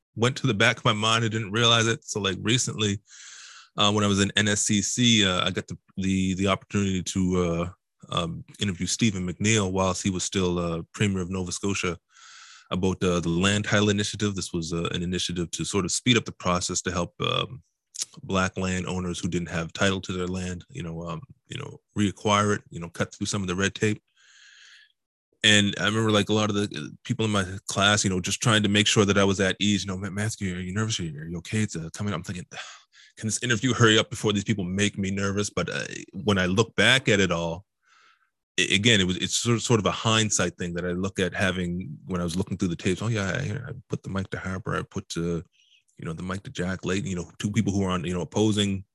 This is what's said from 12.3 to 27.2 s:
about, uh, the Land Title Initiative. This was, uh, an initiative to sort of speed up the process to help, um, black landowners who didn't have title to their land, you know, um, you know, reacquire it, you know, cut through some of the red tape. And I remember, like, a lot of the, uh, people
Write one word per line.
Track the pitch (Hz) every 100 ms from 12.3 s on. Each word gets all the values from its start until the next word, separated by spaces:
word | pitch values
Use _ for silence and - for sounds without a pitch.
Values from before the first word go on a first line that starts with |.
| - - - _
about, | 92 95 92
uh, | 92 87
the | 82
Land | 82 98 104 107
Title | 107 104
Initiative. | 101 104 101 104
This | 95 -
was, | 87 80
uh, | 85 85
an | 87
initiative | 87 90 - 87 82
to | -
sort | 82 101
of | 87
speed | - - 113
up |
the | -
process | - 92 87 - 90
to | -
help, | 90 87 -
um, | 85 - 90 131 - _ _ - - -
black | - 95 92 -
landowners | 92 92 - 92 92 85
who | 87
didn't | 87 82
have | 82 80
title | - 98 95
to | 90
their | 92 90
land, | 92 90 90 -
you | -
know, | 85 82 85
um, | 82 - - _
you | -
know, | - - _ -
reacquire | 101 - 107 101 104 104
it, | -
you | 82
know, | 85
cut | - 101
through | - 98
some | 107
of | 95
the | 90
red | 98
tape. | - 107 104 _ _ _ - - - - - _ _ _ _ _ _
And | 110 104 101 -
I | 98
remember, | 110 110
like, | 107 95
a |
lot | 107 107
of | 101
the, | 104 76
uh, | 73 -
people | - 120